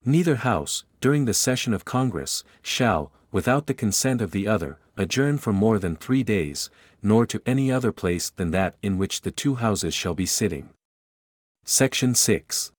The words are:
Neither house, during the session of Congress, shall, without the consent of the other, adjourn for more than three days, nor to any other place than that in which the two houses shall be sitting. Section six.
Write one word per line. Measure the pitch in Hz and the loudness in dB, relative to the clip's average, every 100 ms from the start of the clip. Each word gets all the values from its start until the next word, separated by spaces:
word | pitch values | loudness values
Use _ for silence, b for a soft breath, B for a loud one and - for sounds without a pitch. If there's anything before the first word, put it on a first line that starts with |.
Neither | 123 156 170 | 4 4 4
house, | 123 123 92 71 - - _ | 2 2 0 -2 -8 -10 _
during | 127 147 | 2 2
the | 123 | 2
session | 98 - 127 - | 0 0 0 0
of | 98 | -2
Congress, | - 127 131 85 69 - - b | -2 -2 -2 -2 -6 -8 -10 b
shall, | - - 120 85 76 b b | -8 0 2 2 -2 b b
without | 101 120 139 | -2 2 0
the | 147 | 0
consent | - 107 - 131 123 | -2 0 0 0 0
of | 98 | -2
the | 98 98 | -2 0
other, | 107 73 - _ | 0 -2 -10 _
adjourn | - 92 131 143 147 | -6 -2 0 0 0
for | - | 0
more | 98 107 107 | 2 4 2
than | 90 | 0
three | 80 - 131 | -6 -2 0
days, | 113 101 73 71 - b b b | 2 0 -2 -6 -10 b b b
nor | 101 110 | 2 4
to | 117 - - | 4 -2 -2
any | 131 135 | 0 2
other | 127 120 | 2 0
place | - 90 87 - | 0 -2 -2 -4
than | - 87 | -4 -2
that | 92 92 - | 0 -2 -2
in | 101 95 | -4 -2
which | 98 - | -2 -4
the | 95 | -6
two | - 143 | -4 -2
houses | 127 113 95 82 | 0 0 0 -2
shall | - 95 | -4 -4
be | 80 90 | -2 -2
sitting. | - 104 73 - _ _ _ _ _ _ _ _ _ | 0 -2 -2 -10 _ _ _ _ _ _ _ _ _
Section | - - 131 - 127 | -2 2 2 2 0
six. | 120 - 98 - - - | 2 2 0 -2 -8 -8